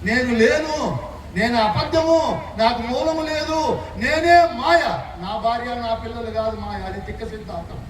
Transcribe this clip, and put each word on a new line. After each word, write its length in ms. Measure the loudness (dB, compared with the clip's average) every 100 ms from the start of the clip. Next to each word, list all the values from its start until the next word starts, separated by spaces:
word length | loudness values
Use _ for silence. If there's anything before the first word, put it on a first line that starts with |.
"నేను 320 | 0 0 2 4
లేను, 640 | 6 4 0 -2 -2 -4 -8 -12 -8 -2
నేను 280 | 0 2
అబద్ధము, 760 | 2 2 0 0 4 4 4 -2 -6 2
నాకు 240 | 2 2
మూలము 400 | -2 -2 0 -2
లేదు, 600 | -2 -4 -2 -2 0 -2 -6 -4
నేనే 500 | 0 2 8 8 8
మాయ, 280 | 2 2 4 4 -4 -8 -10
నా 160 | -6 -2
భార్య, 380 | -2 -2 -4 -6
నా 200 | -4 -4
పిల్లలు 360 | -4 -8 -6
కాదు 260 | -2 -2 -4
మాయ." 220 | -8 -8
అది 200 | -8 -8
తిక్క 260 | -8 -10 -10
సిద్ధాంతం. 580 | -10 -10 -10 -10 -12 -12